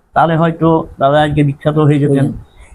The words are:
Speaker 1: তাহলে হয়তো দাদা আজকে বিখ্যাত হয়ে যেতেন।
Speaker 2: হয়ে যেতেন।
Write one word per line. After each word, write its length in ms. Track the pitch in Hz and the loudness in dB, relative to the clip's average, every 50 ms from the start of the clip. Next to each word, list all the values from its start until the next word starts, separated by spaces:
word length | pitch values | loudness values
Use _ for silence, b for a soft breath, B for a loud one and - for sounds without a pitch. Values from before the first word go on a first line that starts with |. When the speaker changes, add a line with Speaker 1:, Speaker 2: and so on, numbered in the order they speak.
| _ _ - | _ _ -2
Speaker 1:
তাহলে 240 | 135 147 160 165 | 0 0 0 0
হয়তো 500 | 156 165 170 165 165 156 165 165 160 - - - - | 0 0 -2 -2 0 0 0 0 0 -2 -6 -6 -2
দাদা 240 | 135 139 143 151 151 | 0 0 2 2 0
আজকে 200 | 151 147 151 147 | 0 0 0 0
বিখ্যাত 360 | 143 139 - - 156 151 156 | 0 -2 -4 -4 -2 0 2
হয়ে 200 | 156 143 151 147 | 2 2 2 2
যেতেন। 200 | 139 139 139 131 | 0 0 0 0
Speaker 2:
হয়ে 80 | 139 | 0
যেতেন। 160 | 147 - - - b b b b b b | -2 -4 -8 -16 b b b b b b